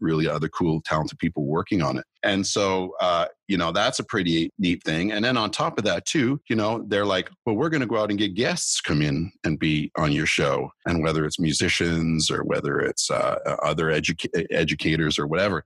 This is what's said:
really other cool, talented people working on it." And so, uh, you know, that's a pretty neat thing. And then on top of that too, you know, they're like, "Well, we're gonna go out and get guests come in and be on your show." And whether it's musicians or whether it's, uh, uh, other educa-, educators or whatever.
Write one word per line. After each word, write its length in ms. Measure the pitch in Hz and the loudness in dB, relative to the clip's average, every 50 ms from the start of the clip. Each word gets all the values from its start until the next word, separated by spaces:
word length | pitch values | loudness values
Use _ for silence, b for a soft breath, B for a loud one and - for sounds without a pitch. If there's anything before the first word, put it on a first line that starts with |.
really 260 | 82 82 80 78 78 78 | -2 0 0 0 0 0
other 200 | 76 78 78 80 | 0 -2 -4 -4
cool, 320 | - - 90 82 78 80 | -2 -2 0 0 0 0
talented 360 | - - 78 78 76 - - - | -2 -2 -2 0 -2 -2 -6 -4
people 260 | - 82 - 78 71 | -4 -4 -2 -2 -4
working 380 | 69 78 85 98 - 110 90 | -2 -2 -2 -2 0 0 0
on 160 | 78 67 65 65 | 0 0 -2 -4
it." 60 | - _ _ _ | -6 _ _ _
And 240 | - 107 98 98 95 | -2 0 0 0 0
so, 480 | - - 110 101 95 95 92 92 92 - 90 | 0 0 0 2 2 2 0 -2 -4 -2 0
uh, 260 | 95 90 85 85 85 - - _ _ - | 2 2 2 2 0 -2 -4 _ _ -2
you 80 | 98 87 | 0 0
know, 140 | 85 82 | 0 2
that's 260 | 85 101 110 131 - - | 2 2 2 2 0 -2
a 60 | 98 | -4
pretty 460 | - - 101 90 85 82 82 82 - - - | -2 -2 0 2 2 2 2 0 0 -2 0
neat 220 | 95 87 87 - - | 0 0 0 0 0
thing. 260 | 82 78 82 90 107 | -2 0 0 0 0
And 140 | 110 104 113 | 0 0 0
then 120 | 127 127 | 0 0
on 140 | 117 107 98 | 0 0 -2
top 260 | - - 151 165 - | -2 -2 -2 -2 -2
of 80 | - 104 | 0 0
that 200 | 104 87 92 - | 0 0 -2 -2
too, 340 | - - 160 120 123 139 139 _ - | -2 0 2 2 2 0 -2 _ -2
you 60 | 117 | 0
know, 300 | 110 104 107 117 110 - | 0 0 0 -2 -2 -2
they're 180 | 104 104 101 101 | -2 0 0 2
like, 260 | 101 95 92 90 - - _ - | 2 0 0 -2 -4 -10 _ -2
"Well, 120 | 120 107 | -2 0
we're 120 | 107 151 170 | 0 0 0
gonna 160 | 160 147 127 | 0 0 0
go 140 | - 117 107 | 0 0 0
out 120 | 107 104 | 0 0
and 80 | 101 101 | 0 0
get 160 | 107 98 90 | 0 0 0
guests 460 | 104 123 170 185 156 - - - - | 0 0 0 0 -2 -2 -2 -2 -2
come 220 | - - 78 73 | 0 0 2 2
in 300 | 76 73 69 76 85 101 - _ | 2 2 0 0 -2 -4 -6 _
and 160 | - 82 78 69 | -4 -2 -2 0
be 320 | - 80 76 76 73 - - - | 0 0 2 0 -2 -2 -2 0
on 140 | 80 76 | 0 2
your 140 | 73 76 76 | 2 2 0
show." 440 | - - - 73 69 67 69 67 - - _ - | 0 2 2 2 2 0 0 -4 -6 -8 _ -4
And 160 | - 85 82 | -2 0 0
whether 220 | 78 82 78 78 76 | 2 2 2 0 0
it's 160 | 76 - - | -2 0 0
musicians 920 | 80 78 71 - 92 85 - - 87 85 82 82 80 82 80 78 78 - | 0 0 2 2 2 0 2 2 2 2 2 2 2 2 2 2 0 0
or 140 | - - 71 | -2 -2 -2
whether 340 | 71 71 71 - 71 71 71 | -2 -2 -2 0 0 0 0
it's, 320 | 69 67 - - - - | 0 -2 -2 -2 -2 -2
uh, 280 | 69 - 64 - - - - | 0 0 0 0 0 -2 -2
uh, 120 | 71 73 - - | -4 -4 -2 -2
other 220 | 78 78 82 80 | -2 0 0 0
educa-, 600 | 78 78 78 78 82 82 - - - - 87 82 - | 2 2 0 0 -2 -2 -4 -4 -4 -2 -2 -2 0
educators 640 | - 82 85 78 80 73 - 85 78 80 78 76 - - | 0 0 0 0 0 -2 0 0 2 2 2 0 0 -2
or 80 | 73 | -2
whatever. 380 | 73 80 90 101 104 92 80 - | -2 0 0 0 0 0 -2 -4